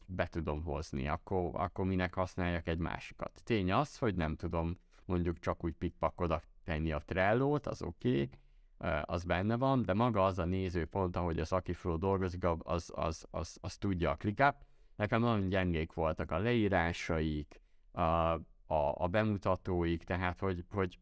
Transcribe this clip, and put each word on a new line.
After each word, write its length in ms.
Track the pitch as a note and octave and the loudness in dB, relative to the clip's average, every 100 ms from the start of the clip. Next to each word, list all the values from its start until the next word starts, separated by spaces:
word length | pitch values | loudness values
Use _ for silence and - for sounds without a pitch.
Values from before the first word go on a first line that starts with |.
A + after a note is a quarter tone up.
| - | -6
be 200 | F2+ E2+ | -4 -2
tudom 360 | E2+ D2+ D2+ | -2 -2 -4
hozni, 440 | D#2+ C#2+ - C#2 D2 | -4 -4 -4 -4 -2
akkor, 420 | D#2 - F#2+ E2+ | -4 -2 -2 0
akkor 320 | - F#2 - F#2+ | -2 -4 -2 0
minek 280 | F#2 F2+ | 0 0
használjak 540 | F#2+ F2+ - F2 E2+ E2+ | 0 -2 -2 -2 0 0
egy 100 | E2 | -2
másikat. 640 | D#2+ - - - - - | -2 -4 -10 -10 -12 -10
Tény 280 | - A2 F#2 | -2 0 2
az, 260 | G#2+ D3 - | 2 0 -2
hogy 180 | A#2 F2+ | 0 0
nem 200 | D#2 E2 | -2 -2
tudom 440 | E2+ F2 E2 E2+ - - - | -2 -2 -2 -4 -12 -16 -2
mondjuk 340 | F2+ F2 D#2+ | 0 0 -2
csak 240 | - - | -4 -2
úgy 100 | E2+ | -4
pikpak 480 | - E2+ - D#2+ - | -4 -6 -2 -2 0
oda 200 | E2+ D#2 - - | 0 0 -2 -14
tenni 280 | - D#2 D#2+ | -4 -2 0
a 100 | D2 - | -2 -2
Trello-t, 640 | F#2 G2 A#2+ C#3 D3 - | 2 4 4 2 0 -2
az 140 | - | -6
oké, 480 | E2+ - B2 C3+ C3+ - - - - - | -8 -2 0 2 0 -6 -20 -20 -20 -8
ö, 200 | E2+ D#2 | -2 -2
az 220 | - E2+ | -2 -4
benne 320 | F2+ F2 G#2 A#2+ | 0 0 2 2
van, 260 | C3+ C3 | 2 2
de 120 | F#2 | 2
maga 320 | G2+ B2 G#2 F#2+ | 2 4 4 4
az 140 | F#2 | 2
a 60 | E2+ | 0
nézőpont, 680 | F#2+ F#2+ F2 D#2 G2 F2+ F2 | 0 0 -2 -2 0 0 0
ahogy 240 | F2 D#2+ | 0 0
az 120 | D#2 | 0
Akiflow 460 | F#2 - E2+ F2+ E2 | -2 -2 -4 -2 0
dolgozik, 460 | G2 F#2+ F#2 F2 F2+ E2 | 0 2 0 0 0 0
az, 280 | - E2+ - | 0 -4 -2
az, 320 | - D#2+ - - | -4 -2 -4 -8
az, 280 | E2+ D#2 - | -8 -8 -8
az 160 | F#2 - | -12 -4
tudja 340 | G2+ F2+ D#2 | -2 2 0
a 60 | D#2 | 0
ClickUp. 380 | G#2 G#2 C#3 - - - - - | -2 2 2 2 -10 -20 -16 -4
Nekem 260 | G#2 A2+ | 0 2
nagyon 280 | A#2+ G#2+ F#2+ | 2 2 2
gyengék 440 | F#2+ F2+ D#2+ D#2+ | 2 2 0 -2
voltak 380 | - D#2+ D#2 D2+ | 0 0 0 -2
a 60 | E2 | -2
leírásaik, 1200 | A#2 A#2+ G2+ F#2 E2+ - - D#2+ D#2+ D2+ D2 - - - - | 2 2 4 4 2 -2 -2 0 0 -2 -6 -14 -20 -20 -12
a, 100 | - | 0
a, 380 | E2 E2+ E2 D#2+ - - - D#2 C#2+ - | 2 4 2 0 -4 -18 -2 0 2 0
a 120 | F2 | 0
bemutatóik, 960 | G#2+ A2 G2 G2 F#2 - F2 E2+ E2 | 2 2 0 0 0 0 0 2 0
tehát, 360 | - F2+ F2+ F2+ | -2 -2 -2 -2
hogy, 260 | G2 F2 - | -2 -2 -4
hogy 300 | G#2 F#2 - | -2 -2 -4